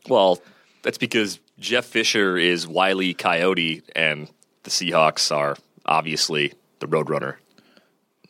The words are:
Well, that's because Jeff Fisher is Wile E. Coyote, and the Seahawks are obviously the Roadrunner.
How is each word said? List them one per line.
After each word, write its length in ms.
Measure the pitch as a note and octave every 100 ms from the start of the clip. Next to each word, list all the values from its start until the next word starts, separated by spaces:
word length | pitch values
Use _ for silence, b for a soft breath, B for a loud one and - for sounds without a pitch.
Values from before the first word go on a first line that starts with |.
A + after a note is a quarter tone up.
| -
Well, 340 | A#2 F#2+ F2+ b b b b
that's 160 | - -
because 400 | B2 A#2 G#2 F2 _ -
Jeff 240 | F#2+ A#2+ A#2+
Fisher 500 | A2+ A2 G#2+ G2 F2+
is 300 | F2 F2 E2
Wile 340 | E2 F#2+ F#2+
E. 120 | F#2
Coyote, 680 | E2+ F#2+ E2+ F#2 F2+ E2 D#2+ - -
and 320 | D#2+ D2+ D2+ _ _ _
the 60 | F#2
Seahawks 640 | - F2 E2 D#2 - -
are 220 | D2+ D2 C#2+ _ _ -
obviously 680 | D#2+ D#2+ D2 - D2+ C#2+ - _ -
the 80 | -
Roadrunner. 480 | D#2+ D2+ D2 C2+ - _ _ b b b b _ _